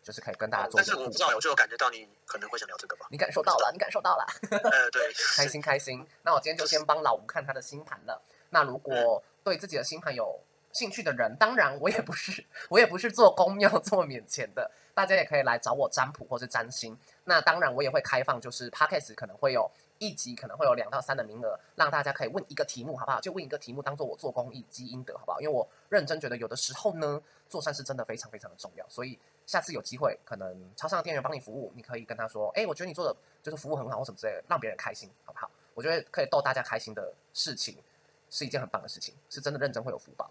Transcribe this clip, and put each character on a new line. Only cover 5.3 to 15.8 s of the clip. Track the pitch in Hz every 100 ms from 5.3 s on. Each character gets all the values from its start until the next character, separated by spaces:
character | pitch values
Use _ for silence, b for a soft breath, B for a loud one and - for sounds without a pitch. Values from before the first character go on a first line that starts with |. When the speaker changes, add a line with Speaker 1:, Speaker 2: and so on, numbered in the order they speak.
| -
Speaker 1:
开 | 143
心， | 147
开 | 151 139
心。 | - 127 - b
那 | 165
我 | 147
今 | 156
天 | 165
就 |
先 | 151 156
帮 | 156 151
老 | 147
吴 | 110 104
看 | 165
他 | 139
的 | 131
星 | - 143
盘 | 156 139
了。 | - - b
Speaker 2:
就 |
是 | b b
Speaker 1:
那 | 170
如 | 139 139
果 | 139 127 117 104 b _
对 | - 160
自 | 185
己 |
的 | 147
星 | 120 156
盘 | 151
有 | 123 104 64 _ _ _
兴 | - 220
趣 | 214
的 | 165
人， | 123 113 123
当 | 220
然 | 247 143 143
我 | 165
也 | -
不 | -
是， | - - - - B B
我 | 196
也 |
不 | 226 180
是 | 233
做 | 240 208
公 | - 180
庙、 | 196 202 220
做 | - 196
免 | 156 123 104
钱 | - 113
的， | - 117 b b
大 | -
家 | 190
也 | 190
可 | 147 147
以 |
来 | 131 120
找 | 120
我 | 135